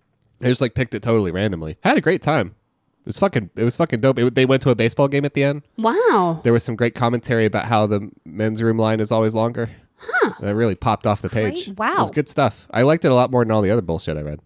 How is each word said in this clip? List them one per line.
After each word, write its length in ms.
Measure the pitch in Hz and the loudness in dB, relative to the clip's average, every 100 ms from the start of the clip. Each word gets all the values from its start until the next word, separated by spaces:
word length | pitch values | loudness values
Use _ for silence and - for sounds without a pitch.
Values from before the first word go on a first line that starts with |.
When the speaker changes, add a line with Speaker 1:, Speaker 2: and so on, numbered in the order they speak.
| _ _ _ - | _ _ _ -6
Speaker 1:
I 40 | 123 | -2
just, 120 | 123 | -2
like, 140 | 127 | -2
picked 200 | - 127 | -4 -6
it 80 | 107 | -4
totally 280 | 120 113 95 | 0 0 0
randomly. 480 | 87 107 87 80 - | -2 -2 -4 -8 -4
Had 140 | - - | 0 0
a 60 | |
great 180 | - 180 | 0 -2
time. 340 | - 151 92 - _ _ _ _ | 0 -2 -2 -10 _ _ _ _
It 60 | - | -10
was 120 | - | -2
fucking, 300 | 196 127 95 - | -2 -2 -6 -4
it 80 | |
was 100 | 117 - | -2 0
fucking 240 | 170 120 | -2 0
dope. 160 | 131 127 | 0 2
It, 160 | 123 | 2
they 100 | 135 | 2
went 160 | 131 135 | 4 4
to 60 | 135 | 2
a 40 | 120 | 2
baseball 320 | 113 - 139 | 0 2 0
game 160 | 139 | 0
at 80 | 143 | -2
the 100 | - | 0
end. 200 | 139 143 - - | -2 -2 -8 -4
Speaker 2:
Wow. 640 | 220 330 480 415 349 165 | 0 2 4 4 2 0
Speaker 1:
There 80 | - | 2
was 100 | 117 | 2
some 140 | - 113 | 2 -2
great 180 | 120 | -2
commentary 520 | - 120 120 - 117 110 | 0 0 0 0 0 2
about 180 | 101 | 0
how 220 | 104 113 104 | 0 2 2
the 240 | 104 101 - 80 | 0 -4 -14 -14
men's 360 | 82 110 110 | -4 -2 0
room 160 | 113 113 | 0 2
line 220 | 110 110 | 2 0
is 100 | 107 | 0
always 240 | 113 110 | 0 0
longer. 360 | 110 113 120 113 - _ _ | 0 -2 -2 -8 -10 _ _
Speaker 2:
Huh. 380 | - 740 - - | -6 -2 -2 -2
Speaker 1:
That 140 | 101 | -4
really 200 | 104 117 | 0 0
popped 320 | 92 - 104 113 | 0 -2 0 0
off 160 | 101 | -2
the 80 | 92 | -2
Speaker 2:
Great. 240 | 113 107 | -2 -2
Speaker 1:
page. 160 | 349 349 196 | -4 -8 -6
Speaker 2:
Wow. 160 | 220 | -2
Speaker 1:
It 40 | 370 | 0
was 100 | - | 0
good 180 | 151 - | -2 -4
stuff. 400 | - 131 - - | 0 0 -2 -4
I 100 | 110 | 0
liked 240 | 131 165 160 | 2 2 4
it 40 | |
a 40 | |
lot 160 | 123 123 | 4 4
more 100 | 123 | 2
than 80 | 113 | 2
all 100 | 110 | 2
the 80 | 98 | 2
other 100 | 117 | 0
bullshit 360 | 87 80 - 76 | 0 -4 -4 -6
I 20 | |
read. 180 | 73 73 | -8 -10